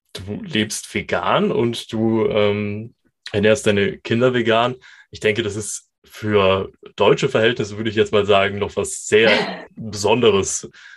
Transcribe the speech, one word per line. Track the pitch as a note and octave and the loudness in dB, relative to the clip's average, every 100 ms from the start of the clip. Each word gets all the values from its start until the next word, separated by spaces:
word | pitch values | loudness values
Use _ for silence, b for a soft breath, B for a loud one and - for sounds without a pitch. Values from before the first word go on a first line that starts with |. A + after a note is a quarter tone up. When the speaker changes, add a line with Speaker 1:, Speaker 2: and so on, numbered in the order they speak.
| _ | _
Speaker 1:
Du | - F#2+ G#2 | -16 -10 -10
lebst | F#3+ A2 G#2 - - | -4 -2 -2 -4 -8
vegan | G#2 F2 F2+ F#2 C3+ G3+ | -8 -4 -2 2 2 2
und | B2 A#2+ A2+ - | 0 0 -4 -8
du, | A2 A2+ A2+ G#2+ | -2 0 2 0
ähm, | A2 G#2 G#2 G#2 G#2 A#2 _ _ _ - | 2 0 0 -4 -8 -12 _ _ _ -6
ernährst | G#2+ G#2+ G#2+ A2 | 2 4 4 2
deine | G2+ F#2+ - | 2 0 -4
Kinder | - A2+ B2+ | -4 0 2
vegan. | B2 A2 A2+ B2 B2+ b b b | 2 2 2 0 -4 b b b
Ich | - | -2
denke, | A2 G#2+ | -2 0
das | G#2+ G#2 | -2 -6
ist | G#2 - _ _ | -10 -12 _ _
für | _ - G#2+ G#2 F#2+ F#2+ F#2 _ - - | _ -8 0 2 4 2 -2 _ -12 2
deutsche | G#2 - - | 2 4 2
Verhältnisse, | A#2+ A2+ B2 G2+ G#2 | 2 2 0 -6 -6
würde | A2 | -4
ich | G#2 | 0
jetzt | G2+ | 2
mal | G#2 G2+ | 2 4
sagen, | G2 G2 G2+ | 2 2 -2
noch | G2 - | -6 -4
was | G2 - - | -6 -6 2
sehr | G#2+ A2+ | 4 4
Speaker 2:
<laughs> | G#2 - - - - | 2 -2 -8 -16 -14
Speaker 1:
Besonderes, | A2 G2 G2+ A#2 A#2 G2 F#2+ - - B B | -12 -4 0 4 4 2 0 -6 -10 B B